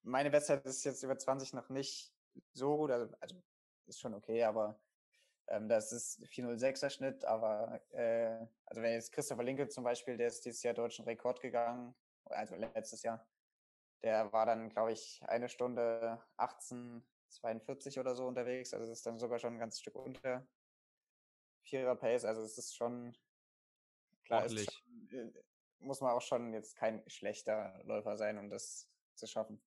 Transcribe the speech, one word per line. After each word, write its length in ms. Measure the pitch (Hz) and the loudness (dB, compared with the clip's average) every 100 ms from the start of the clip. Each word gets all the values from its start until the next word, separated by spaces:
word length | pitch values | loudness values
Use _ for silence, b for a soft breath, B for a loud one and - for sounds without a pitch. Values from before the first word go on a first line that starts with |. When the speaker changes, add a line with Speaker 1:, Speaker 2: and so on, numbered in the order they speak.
Speaker 1:
meine 280 | 110 131 143 | 2 4 6
Bestzeit 340 | 147 143 143 135 | 6 6 4 4
ist 200 | 131 143 | -2 -2
jetzt 180 | 127 | -2
über 140 | 131 135 | -2 0
zwanzig 340 | - 135 131 | 2 0 0
noch 140 | 131 - | -8 -4
nicht 460 | 135 139 - - _ _ - _ | -2 -2 -6 -12 _ _ -20 _
so 240 | 123 139 151 | 0 2 4
gut, 140 | 151 | 4
also, 220 | 123 113 - | 2 0 -6
also 240 | - 180 _ _ _ _ - | -12 -14 _ _ _ _ -16
ist 120 | - | -8
schon 140 | 123 | -6
okay, 300 | 104 - 113 | -6 0 4
aber, 380 | 113 110 107 107 _ _ _ b b b - | 4 4 0 -2 _ _ _ b b b -2
ähm, 220 | 104 107 | -2 4
das 220 | 110 107 | 4 4
ist 340 | 120 - - - | -6 -6 -8 -10
vier 180 | - 123 | -6 -2
null 120 | 117 | 2
sechser 320 | 131 135 139 | 2 2 -2
Schnitt, 340 | - 135 135 - | 0 -4 -2 0
aber, 540 | 113 113 104 113 123 _ | 2 4 2 0 -4 _
äh, 560 | - 117 117 113 113 117 _ - | 0 4 4 2 -2 -8 _ -10
also 160 | - | -2
wenn 120 | 117 | 0
jetzt 180 | 117 113 | 0 -2
Christopher 320 | - 139 123 | -4 -2 0
Linke 240 | 123 135 139 | 0 0 -2
zum 160 | - | 0
Beispiel, 340 | 120 120 - 120 | 0 0 -2 0
der 100 | 120 | 0
ist 160 | 113 120 | 0 -8
dieses 180 | 117 | -2
Jahr 100 | 120 | 0
deutschen 320 | 117 117 - 113 | 2 0 -2 -6
Rekord 340 | 113 127 123 | -2 0 -2
gegangen, 520 | 127 120 117 123 120 - _ _ - | 0 2 2 0 -8 -16 _ _ -8
also 300 | - 107 92 | -6 -4 -4
letztes 480 | 110 110 107 113 | -4 -4 -6 -4
Jahr, 240 | 117 113 - _ _ _ _ _ _ _ | -4 -4 -10 _ _ _ _ _ _ _
der 300 | 113 110 107 | 4 4 4
war 140 | 110 110 | 4 6
dann, 220 | 113 113 | 4 2
glaub 200 | 107 113 | 2 2
ich, 320 | 110 - - - | 2 -6 -12 0
eine 220 | 117 123 | 0 0
Stunde 760 | - 123 120 120 117 113 113 - - | 0 0 2 2 2 0 -4 -10 -2
achtzehn 680 | 123 - - 123 120 117 - _ _ | -2 -2 -10 -10 -10 -12 -16 _ _
zweiundvierzig 680 | - 117 110 - 135 139 135 | -6 -4 -2 -4 -8 -6 -2
oder 160 | 127 123 | -2 0
so 100 | 127 | 0
unterwegs, 480 | 127 120 127 123 | 0 -2 -2 -4
also 140 | - 113 | -6 -6
das 100 | 113 | -6
ist 80 | 120 | -6
dann 140 | 113 | -2
sogar 180 | 117 120 | -2 0
schon 160 | 120 | -2
ein 60 | 117 | -2
ganzes 220 | 113 - | -4 -6
Stück 140 | - 131 | -8 -8
unter 520 | 131 123 131 127 131 _ _ _ _ _ _ _ _ _ _ _ | -8 -4 -2 -2 -6 _ _ _ _ _ _ _ _ _ _ _
Vierer 340 | - 131 127 123 | -4 0 2 2
Pace, 300 | 127 123 110 | 2 4 2
also 160 | 110 | 0
es 160 | 110 - | -4 -8
ist 180 | - - | -10 -2
schon, 400 | 117 123 120 - _ _ _ _ _ _ _ _ _ _ | -2 -2 -10 -14 _ _ _ _ _ _ _ _ _ _
klar, 220 | - 113 110 | 2 2 4
ist 60 | |
Speaker 2:
Ordentlich. 180 | 110 101 | 0 -2
Speaker 1:
schon, 380 | - _ 120 113 | -4 _ -20 -10
äh, 320 | 127 113 - - _ _ _ | -8 -8 -12 -20 _ _ _
muss 240 | 135 135 | -8 0
man 100 | 131 | 4
auch 100 | 123 | 4
schon 320 | - 123 120 | 4 0 0
jetzt 220 | 110 104 - | -6 -8 0
kein 320 | 113 110 - | 0 0 -10
schlechter 720 | - 101 - - 107 98 95 | -4 -4 -2 0 0 -2 -8
Läufer 340 | 107 107 107 107 | -4 -2 -2 0
sein, 220 | 104 104 | 0 -2
um 100 | 101 | -6
das 400 | 104 - - - _ _ | -8 -8 -12 -16 _ _
zu 140 | - 113 | -14 -6
schaffen. 340 | - 107 107 | -4 -4 -6